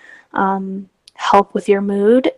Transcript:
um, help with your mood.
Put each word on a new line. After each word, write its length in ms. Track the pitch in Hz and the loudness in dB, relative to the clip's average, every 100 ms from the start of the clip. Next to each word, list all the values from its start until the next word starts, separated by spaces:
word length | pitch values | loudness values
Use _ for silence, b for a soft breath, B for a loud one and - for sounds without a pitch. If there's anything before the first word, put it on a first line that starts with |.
| b b b - | b b b -4
um, 520 | 196 196 190 196 196 _ _ - | -2 -2 -6 -10 -12 _ _ -10
help 380 | - 202 196 | 2 2 2
with 140 | 202 202 | -6 -2
your 140 | 196 | -2
mood. 500 | 202 202 208 254 - | 0 0 2 2 2